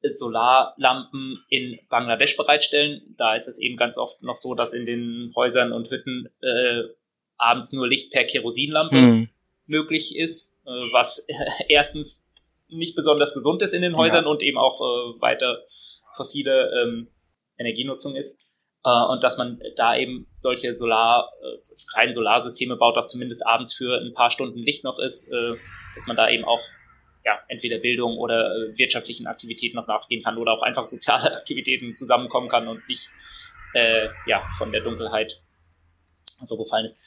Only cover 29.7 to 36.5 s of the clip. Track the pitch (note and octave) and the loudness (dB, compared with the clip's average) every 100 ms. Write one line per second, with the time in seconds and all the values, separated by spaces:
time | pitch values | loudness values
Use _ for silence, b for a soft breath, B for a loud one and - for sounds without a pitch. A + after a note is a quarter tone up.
29.7 | A#2 A2 A2 - A#2 A2 A2+ A2+ A2+ - | -8 -4 -4 -2 -4 -4 -2 0 2 0
30.7 | B2+ A2+ B2+ - B2 B2+ - - C3 C3 | -2 -6 -4 2 4 2 0 -6 -6 -4
31.7 | C3 A#2+ - B2 B2 B2 B2+ B2 A#2+ A2+ | -4 -4 -8 2 2 2 -2 0 -2 -2
32.7 | A2+ - B2 - B B B B B - | -12 -8 -8 -8 B B B B B -4
33.7 | B2 A2+ A2+ A2 - - G#2+ - - A2+ | 2 2 2 0 -6 -2 -2 -2 -6 -4
34.7 | G#2 A#2 G#2+ A2 A2 A2 - _ _ _ | -2 -4 -6 -4 -2 -4 -8 _ _ _
35.7 | _ _ _ _ _ - - B2 | _ _ _ _ _ -6 -6 -10